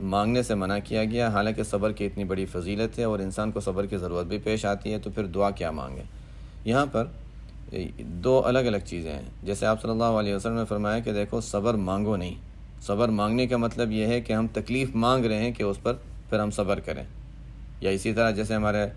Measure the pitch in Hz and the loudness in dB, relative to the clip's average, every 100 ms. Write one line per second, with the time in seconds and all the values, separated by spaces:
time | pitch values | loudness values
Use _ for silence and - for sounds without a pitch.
0 | 95 98 107 123 120 101 95 101 - 110 | 0 2 4 2 2 0 2 0 0 0
1 | 110 120 117 101 107 107 107 101 110 104 | 2 2 2 4 2 0 0 0 0 0
2 | 101 - 92 95 92 90 87 104 113 120 | -2 -2 -2 -2 -2 -4 -2 0 -2 0
3 | 113 104 98 95 107 104 101 92 101 101 | 0 0 -2 -2 -2 -2 -2 0 0 -2
4 | 87 87 87 104 107 107 101 101 104 104 | -2 -2 -2 -2 0 0 0 0 -2 -4
5 | - 110 98 92 101 98 85 78 65 67 | -4 -4 -2 2 2 2 -4 -4 -6 -8
6 | - - - - - - 110 127 143 110 | -12 -14 -16 -16 -16 -6 2 2 4 2
7 | 117 - - - - - - - 87 - | 0 -6 -14 -16 -16 -14 -10 -6 -6 -8
8 | - 87 113 131 - 131 120 101 - 87 | -8 -2 4 6 6 4 4 0 -2 -6
9 | 80 69 62 - - 101 107 110 110 113 | -4 -6 -8 -8 -4 0 2 2 0 2
10 | 117 110 104 98 113 113 110 104 104 113 | 4 4 2 0 0 0 0 0 0 0
11 | 113 104 104 117 110 104 110 110 92 98 | 0 0 0 -2 -2 0 2 2 0 0
12 | 107 98 90 87 - - - - - 101 | 0 0 -2 -8 -12 -16 -16 -10 -2 2
13 | 117 107 107 117 123 123 117 120 117 110 | 4 4 4 2 2 2 2 0 0 2
14 | 107 120 113 110 113 110 101 127 131 113 | 2 2 0 0 0 -2 -2 0 0 2
15 | 117 131 113 107 120 117 104 98 120 123 | 4 4 4 2 0 0 -2 0 -2 -2
16 | - - - 107 104 101 98 98 - 67 | -6 -14 -2 0 2 0 0 0 -2 -8
17 | - - - - - - - - 95 98 | -8 -12 -14 -16 -16 -14 -14 -4 0 0
18 | 113 110 113 104 107 107 107 104 101 | 2 4 4 2 0 2 2 2 0